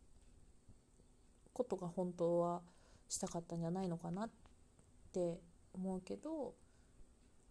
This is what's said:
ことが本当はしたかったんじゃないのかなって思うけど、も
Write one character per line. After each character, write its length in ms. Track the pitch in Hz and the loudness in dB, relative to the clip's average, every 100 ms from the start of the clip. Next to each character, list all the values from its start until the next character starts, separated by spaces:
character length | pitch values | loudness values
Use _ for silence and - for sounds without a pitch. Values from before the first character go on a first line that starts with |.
| - - - - - - - - - - - - - - - | -20 -20 -20 -20 -20 -20 -20 -20 -20 -20 -20 -20 -20 -20 -10
こ 100 | - | -2
と 140 | 247 190 | 0 2
が 100 | 175 | 0
本 280 | 190 180 | 0 0
当 260 | 175 170 170 | 4 6 6
は 220 | 170 175 175 - - - - | 6 2 -4 -20 -20 -18 -6
し 120 | - | -2
た 100 | 185 | 0
か 120 | 170 | -2
っ 20 | |
た 120 | 170 | -2
ん 60 | 170 | 0
じ 60 | 165 | 2
ゃ 40 | |
な 140 | 185 | 2
い 40 | 185 | 0
の 100 | 165 | 0
か 120 | 170 | -2
な 140 | 185 | -2
っ 60 | 226 - - - - - - - - | -4 -6 -20 -20 -20 -20 -20 -20 -4
て 260 | 185 170 175 - - - | 2 2 0 -10 -20 -12
思 220 | 185 185 185 | -4 0 -2
う 40 | |
け 160 | 185 196 | -4 -6
ど、 140 | 302 | -2
も 240 | 320 247 - - - - - - - - - - | -2 -2 -6 -20 -20 -20 -18 -18 -20 -20 -20 -20